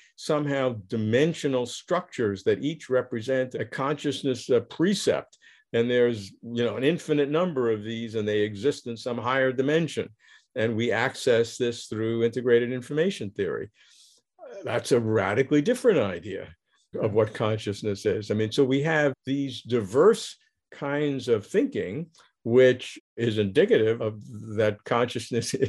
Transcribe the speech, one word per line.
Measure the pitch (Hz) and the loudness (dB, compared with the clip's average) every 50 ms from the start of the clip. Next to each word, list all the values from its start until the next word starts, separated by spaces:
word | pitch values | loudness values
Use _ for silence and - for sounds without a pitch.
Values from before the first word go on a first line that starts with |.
| _ _ _ | _ _ _
somehow | - - - 156 147 147 143 139 139 131 131 120 107 92 | -8 -4 -2 0 0 0 0 0 0 0 0 -2 -4 -8
dimensional | - 120 113 110 107 113 127 156 170 165 - - 143 131 127 123 | -6 -4 -2 0 2 2 4 2 2 0 -2 -2 -2 -2 -2 -2
structures | 113 - - - - 180 180 180 - - - 120 104 101 95 - | -4 -8 -10 -6 -4 -2 -2 -4 -4 -4 -2 0 0 -2 0 0
that | 113 107 - 135 | 0 0 2 0
each | 147 165 - - - | -4 -6 -6 -4 -2
represent | 127 127 123 - 127 113 110 131 131 131 131 123 - | 0 0 0 -2 -6 -6 -4 -2 -2 -2 -2 -2 -4
a | - - | -8 -8
consciousness, | 113 - - 135 139 151 147 - 147 135 143 - 135 127 117 - - | -6 -4 -4 -2 -2 -2 -2 -2 -4 -4 -2 -2 -2 -2 -2 0 2
uh, | 127 117 | 2 2
precept. | 117 - - - 160 196 208 196 - - 87 69 - - _ _ _ - - _ _ _ - | 2 0 -2 0 0 2 2 2 2 0 0 0 -2 -8 _ _ _ -20 -20 _ _ _ 0
And | 117 117 120 | 0 2 2
there's, | 123 123 120 120 120 104 98 95 - - - | 4 4 4 4 2 -2 -8 -12 -16 -18 -14
you | 117 120 120 120 | -8 -4 -2 -2
know, | 113 104 | -2 -2
an | 110 131 | 0 0
infinite | 147 175 - - - 151 147 143 139 | 0 0 0 0 0 0 2 2 2
number | 147 165 185 180 156 131 123 117 110 | 2 0 0 0 0 0 0 0 0
of | 107 104 | -2 -4
these, | 113 117 113 117 113 110 | -6 -8 -8 -6 -6 -4
and | 113 104 107 | -4 -2 0
they | 104 104 | 2 2
exist | 104 107 104 98 107 143 143 - - | 0 0 -2 -2 0 -2 -2 -2 -6
in | 123 117 | -12 -10
some | 110 - 127 120 120 | -8 -8 -6 -6 -4
higher | 110 123 131 135 131 131 127 | -2 0 0 2 2 2 0
dimension. | 123 131 143 151 165 170 139 - - 85 - - _ _ _ - - _ _ - | 0 0 2 2 2 0 -2 -4 -6 -6 -6 -10 _ _ _ -20 -20 _ _ -4
And | - 110 117 113 | -2 -2 0 0
we | 107 117 117 101 | 0 0 0 0
access | 110 120 135 - - - 131 120 113 117 113 - | 0 0 0 -2 -2 2 2 4 4 2 0 -2
this | - 123 120 117 - - | -2 -2 -2 -2 -4 -8
through | - 113 107 110 113 113 117 117 | -8 -6 -4 -2 -2 0 0 0
integrated | 117 113 127 117 123 120 120 120 120 127 | 0 0 0 2 4 4 4 4 2 -4
information | 127 120 - 147 151 170 196 196 - 113 95 | -6 -8 -4 -2 -2 0 -2 -2 -4 -8 -8
theory. | - - 98 82 65 57 - - _ _ _ _ _ _ - _ _ _ _ _ _ _ - - - - - | -6 -4 -4 -4 -4 -6 -8 -10 _ _ _ _ _ _ -20 _ _ _ _ _ _ _ -20 -18 -14 -10 -6
That's | 117 113 120 - - 143 | -4 -2 -2 0 2 2
a | 120 | 2
radically | 117 110 110 107 95 95 104 127 135 - 147 147 147 | 4 2 2 2 2 2 2 0 2 2 2 2 4
different | 208 247 240 - 247 190 143 | 2 0 2 4 4 4 4
idea | 107 101 90 85 85 107 95 95 95 - - _ _ _ _ _ _ _ - - | 2 0 -2 -6 -8 -10 -10 -10 -10 -14 -18 _ _ _ _ _ _ _ -6 -4
of | 117 110 101 | -4 0 2
what | 110 107 107 - | 2 2 2 0
consciousness | - 120 107 110 110 - 107 98 - - 107 101 98 - | -2 -2 0 0 -2 -4 -6 -6 -4 -4 -4 -4 -2 0
is. | 107 92 107 104 - | 0 0 0 -2 -2
I | 104 | -2
mean, | 107 110 110 - | 0 -2 0 2
so | 143 139 | 2 2
we | 123 135 139 143 | 2 2 0 0
have | 165 160 151 147 143 127 - _ | 0 2 2 2 0 0 -4 _
these | 131 135 143 139 135 113 107 - | -4 -4 -2 -4 -4 -8 -10 -6
diverse | 110 120 120 104 92 104 135 170 214 220 202 - - - - _ _ _ _ _ _ | -2 -2 -2 -2 0 4 6 6 6 6 4 0 -10 -14 -18 _ _ _ _ _ _
kinds | - - 147 139 143 147 151 147 139 131 110 120 | -14 -10 -6 -4 -2 -2 0 -2 -2 -2 0 2
of | 117 104 - | 2 2 0
thinking, | - - 208 285 - - 107 87 90 104 143 - - _ - - _ _ _ - | 0 0 0 0 0 -2 -4 -6 -4 -6 -8 -10 -12 _ -20 -20 _ _ _ -2
which | 117 117 131 131 127 127 127 - - - - - _ _ | 4 6 8 8 8 6 4 -2 -12 -16 -18 -20 _ _
is | - 117 117 107 107 | -4 -2 0 0 0
indicative | 104 98 95 147 185 226 226 131 110 110 113 120 117 | 0 2 2 2 4 4 4 4 4 2 0 0 -2
of | 107 107 107 117 135 120 107 110 113 104 | -4 -6 -8 -12 -16 -16 -14 -14 -6 -2
that | 107 107 107 101 - - | 0 0 0 0 -2 -4
consciousness | - 123 120 123 120 - 123 - - 123 117 113 - - - - | -2 0 0 0 0 -2 -6 -6 -4 -4 -4 -2 -2 -2 -2 -2